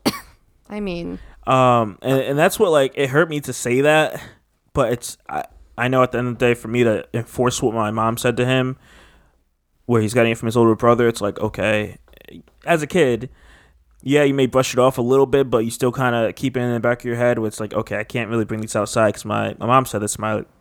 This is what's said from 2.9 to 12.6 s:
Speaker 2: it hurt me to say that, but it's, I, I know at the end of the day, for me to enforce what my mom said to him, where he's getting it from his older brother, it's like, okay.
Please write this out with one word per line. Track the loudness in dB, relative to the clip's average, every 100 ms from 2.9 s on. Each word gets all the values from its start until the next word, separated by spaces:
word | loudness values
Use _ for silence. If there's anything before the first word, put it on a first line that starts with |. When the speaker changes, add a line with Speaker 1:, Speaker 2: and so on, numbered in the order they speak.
| 0
Speaker 2:
it | -2
hurt | 2 0
me | -2
to | -8
say | -8 -2 2
that, | 4 4 2 -4 -16 -20 _ _ _
but | -2 0
it's, | -2 -6 -16 -10
I, | -10 -10 -16 -14 -4
I | 0
know | 2
at | 2
the | 0
end | -4
of | 0
the | 2
day, |
for | 0 -2
me | 0
to | 2 2 -2
enforce | -8 -6 -2 -2 0
what | -2
my | 0 -2
mom | 0 -2 0
said | -2 0
to | 0
him, | 2 0 -4 _ -20 -20 _ _ _ _ _ _ _ -2
where | 0
he's | 2
getting | 2 0
it | 0
from | -2
his | 2
older | 4
brother, | 4 2 4 2
it's | 0
like, | -4 -4
okay. | -6 -4 -2 -2 -4 -12 _ -20 -20 -20 -20 _